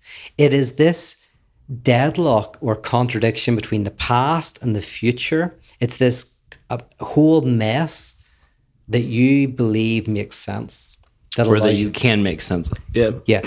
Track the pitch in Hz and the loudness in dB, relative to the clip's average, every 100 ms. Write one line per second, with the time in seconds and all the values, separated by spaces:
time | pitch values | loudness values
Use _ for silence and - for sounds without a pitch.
0 | - - - - 147 139 127 - 160 170 | -20 -20 -10 2 2 4 0 2 2 2
1 | - - _ _ _ _ - 120 - 120 | -6 -14 _ _ _ _ -14 -4 2 2
2 | 143 175 160 113 104 - 123 110 - 123 | 2 0 2 2 0 -6 -4 -4 0 0
3 | 123 117 113 110 - 113 - 107 101 - | 0 0 0 0 -2 -2 -2 -2 -4 -4
4 | - 120 135 165 - - 127 104 - - | 0 0 2 -2 -4 -8 -6 -6 -6 -4
5 | 113 123 - 160 175 - _ - 120 - | -2 -2 -2 -2 -2 -6 _ -6 -6 0
6 | 127 120 - _ _ - - 123 - - | 0 0 -8 _ _ -20 -10 -10 -10 -16
7 | - - 156 160 131 117 110 127 160 - | -4 4 6 4 4 0 0 0 -2 -6
8 | - - _ _ _ _ _ _ - 120 | -14 -18 _ _ _ _ _ _ -4 -2
9 | 123 117 127 139 139 127 117 110 113 113 | -2 2 4 4 2 0 0 0 0 -2
10 | 107 104 101 - - 101 117 - - - | -2 -4 -6 -10 -10 -10 -10 -16 -20 -20
11 | _ _ - - 113 107 107 104 104 101 | _ _ -10 0 2 4 4 2 -2 -2
12 | 127 107 98 80 - 90 82 110 - 113 | 0 2 0 -2 -4 -4 -4 -8 -4 0
13 | 110 123 - 107 | 0 0 0 0